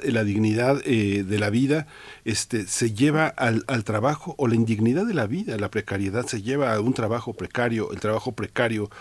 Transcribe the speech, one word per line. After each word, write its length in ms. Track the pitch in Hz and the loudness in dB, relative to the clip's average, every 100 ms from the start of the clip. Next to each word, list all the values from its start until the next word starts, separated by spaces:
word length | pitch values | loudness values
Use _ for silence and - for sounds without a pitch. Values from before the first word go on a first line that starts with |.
la 180 | - 117 | -2 0
dignidad, 580 | 107 101 107 107 123 139 - | 2 2 2 4 2 2 2
eh, 380 | 117 101 101 | 2 2 0
de 140 | 95 104 | 0 0
la 120 | 104 | 0
vida, 380 | 110 135 156 147 - - - | 2 2 2 -2 -12 -20 -10
este, 420 | - 107 - 117 95 | -4 -2 -2 -4 -2
se 280 | - 117 | 0 0
lleva 320 | 104 143 151 156 | 4 4 4 0
al, 380 | - 123 113 - | 0 0 2 0
al 180 | 127 | -2
trabajo, 500 | 104 107 127 147 - 151 | -2 0 0 0 -6 -2
o 80 | 131 | 2
la 80 | |
indignidad 520 | 117 113 107 113 139 226 | 4 2 2 2 2 0
de 80 | |
la 120 | 175 104 | 0 -2
vida, 320 | 151 220 113 | -2 -4 -4
la 120 | 101 | -4
precariedad 540 | 107 - 98 98 107 123 | -4 -4 -2 -2 -2 -4
se 140 | 117 | -4
lleva 320 | 101 139 131 | -2 0 2
a 80 | 107 | 2
un 140 | 113 | 0
trabajo 400 | 127 110 117 120 | 0 0 -2 -4
precario, 560 | 107 - 135 120 113 104 | -8 -6 -2 0 0 -4
el 100 | 95 | -4
trabajo 320 | 107 110 - | -2 -2 -2
precario 580 | 113 101 - 117 110 101 - | -6 -4 0 0 0 -4 -8